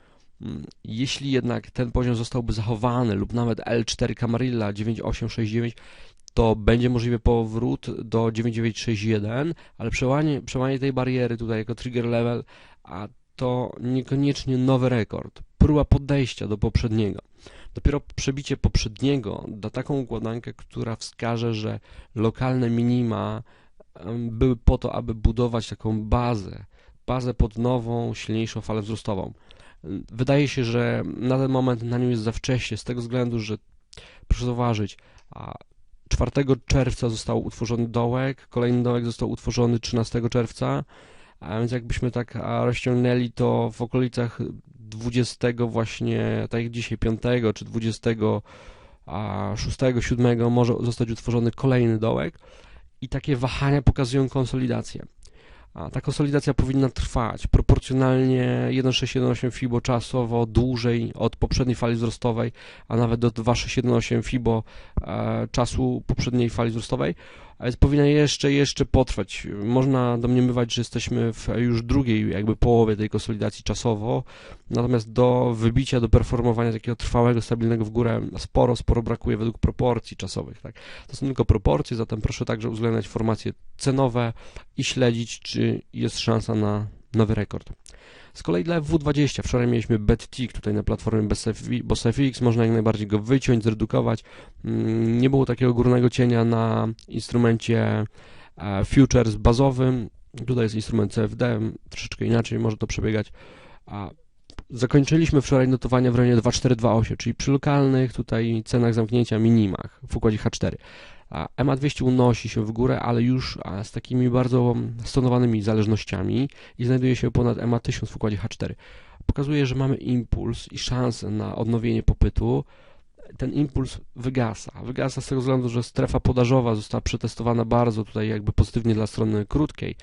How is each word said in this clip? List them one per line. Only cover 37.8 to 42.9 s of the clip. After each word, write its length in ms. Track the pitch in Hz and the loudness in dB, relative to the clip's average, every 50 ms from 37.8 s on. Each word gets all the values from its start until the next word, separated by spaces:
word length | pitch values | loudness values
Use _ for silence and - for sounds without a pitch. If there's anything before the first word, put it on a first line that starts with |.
| 117 | -2
dołek, 600 | 117 113 120 117 120 123 127 131 135 131 - - | -2 -2 -2 -2 0 -2 -2 -2 -4 -6 -8 -12
kolejny 360 | _ - 123 120 120 120 123 123 | _ -4 -2 0 0 2 0 0
dołek 220 | 123 120 123 117 | 0 0 0 -2
został 260 | 117 113 - 120 110 | -4 -4 -4 -4 -6
utworzony 480 | 117 - - - 113 123 120 120 117 113 | -6 -6 -6 -4 0 2 2 2 2 0
trzynastego 500 | - - - 117 113 - - 120 117 117 | -2 -2 -2 -2 0 0 -2 -2 -2 0
czerwca, 540 | - 127 113 - - - 127 131 135 143 143 - - - - - - - - - - - | 0 0 -2 -2 -4 -4 -4 -2 -2 -4 -6 -8 -14 -20 -20 -20 -20 -20 -20 -20 -20 -16
a 200 | - - 98 110 | -10 -6 -4 -2
więc 120 | 120 117 | -2 -2
jakbyśmy 400 | 123 123 117 120 - - - 123 | -2 -4 -4 -4 -4 -2 -2 -2
tak, 240 | - 120 120 - - | -2 -4 -6 -6 -8
a, 300 | 123 - - 117 117 120 | -8 -6 -4 -2 0 0
rozciągnęli 640 | 120 120 - - 131 | 0 0 0 0 0